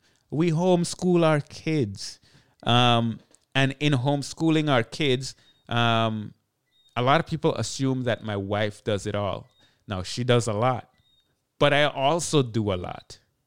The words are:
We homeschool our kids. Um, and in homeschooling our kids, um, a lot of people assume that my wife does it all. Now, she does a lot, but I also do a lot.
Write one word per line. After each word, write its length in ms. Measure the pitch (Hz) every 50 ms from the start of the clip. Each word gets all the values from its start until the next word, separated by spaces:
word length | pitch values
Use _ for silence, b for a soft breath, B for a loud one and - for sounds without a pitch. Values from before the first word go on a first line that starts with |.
| _ _ _ _ _ _
We 220 | - 135 165 175
homeschool 760 | 160 156 175 185 180 175 175 - - - - 185 180 170 170
our 140 | 160 156 147
kids. 800 | 143 - - - - 165 156 156 127 104 98 - - - - - b b b b b b b b b
Um, 580 | - 117 120 123 120 120 117 117 117 110 - - _ _ _ _ _ -
and 180 | 135 135 135 135 -
in 140 | 147 147 147
homeschooling 760 | 135 120 143 143 143 135 - - - 160 165 160 160 151 151
our 140 | 139 123 113
kids, 500 | - - - 165 139 127 127 131 127 - b b b b b b b
um, 640 | - 120 120 117 117 113 113 113 110 110 104 - - _ _ _ _ _ _ _ _ _ _ _ - 120
a 40 |
lot 200 | 123 127 143 165
of 40 | 165
people 300 | - 160 156 - 160 -
assume 480 | - 117 - - - 135 131 131 131 123
that 180 | 120 110 98
my 140 | - 110 104
wife 480 | 101 98 98 101 101 110 107 104 - -
does 240 | - 107 98 92 104
it 80 | 104
all. 320 | 104 101 98 - - - _ _ _ b b b b b b
Now, 160 | 104 95 90
she 220 | - - - 123
does 220 | 127 120 120 113 117
a 60 | 107
lot, 360 | 101 117 127 127 110 - _ _ _ _ _ _ _ _ _ _ _ _ _ _ -
but 140 | 147 143
I 140 | 139 139 147
also 580 | 147 - 139 135 139 156 175 156 - - 151 135
do 300 | 120 104 117 107 101 95
a 20 |
lot. 440 | 90 87 90 - - - - - - _ _ _ _ _